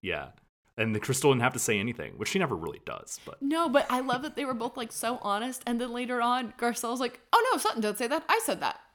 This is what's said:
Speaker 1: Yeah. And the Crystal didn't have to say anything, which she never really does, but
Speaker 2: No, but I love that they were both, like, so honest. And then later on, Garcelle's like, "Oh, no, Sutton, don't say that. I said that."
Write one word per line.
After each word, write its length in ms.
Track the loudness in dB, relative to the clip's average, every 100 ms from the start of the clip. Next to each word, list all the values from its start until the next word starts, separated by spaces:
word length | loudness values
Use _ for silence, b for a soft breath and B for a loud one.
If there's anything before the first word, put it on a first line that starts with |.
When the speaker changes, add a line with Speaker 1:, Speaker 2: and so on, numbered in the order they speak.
Speaker 1:
Yeah. 280 | -4 -4 -6 -14 _ _ _ -2
And 180 | 0 0
the 40 |
Crystal 280 | 0 4 4
didn't 120 | 6
have 100 | 2
to 60 | 0
say 180 | 0 2
anything, 360 | 0 -4 -10 -6
which 120 | -2
she 100 | 0
never 160 | 0 0
really 260 | -4 -8 -10
does, 340 | -10 -10 -14 -14
but 140 | -6
Speaker 2:
No, 260 | -2 0 4
but 180 | 4 4
I 80 | 0
love 220 | 2 -2
that 140 | -2 -4
they 80 | -4
were 80 | -2
both, 200 | -4 -6
like, 160 | -8
so 260 | -4 -4 -2
honest. 400 | -2 -2 -2 -6 -2
And 120 | -2
then 120 | -2
later 300 | -4 -4 0
on, 320 | 2 0 -2 -2
Garcelle's 440 | -2 0 -4 -2
like, 180 | -2 -4 _
"Oh, 160 | 4 6
no, 60 | 4
Sutton, 220 | 2 2
don't 160 | 0 0
say 100 | 0
that. 160 | 0 2
I 100 | 2 2
said 160 | 0
that." 180 | -2 -4 -14